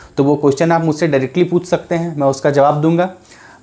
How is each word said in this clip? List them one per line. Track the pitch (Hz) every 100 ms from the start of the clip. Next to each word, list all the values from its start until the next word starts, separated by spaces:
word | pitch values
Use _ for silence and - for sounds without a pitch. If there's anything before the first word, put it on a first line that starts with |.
| - -
तो |
वो | 143 143
क्वेश्चन | 151 139 165
आप | 165
मुझसे | 160 151 170
डायरेक्टली | 139 127 175
पूछ | 170 175 180
सकते | 170 - 170
हैं, | 170 147
मैं | 139
उसका | 135 151
जवाब | 139 139 151
दूंगा। | 160 170 185 - - - - -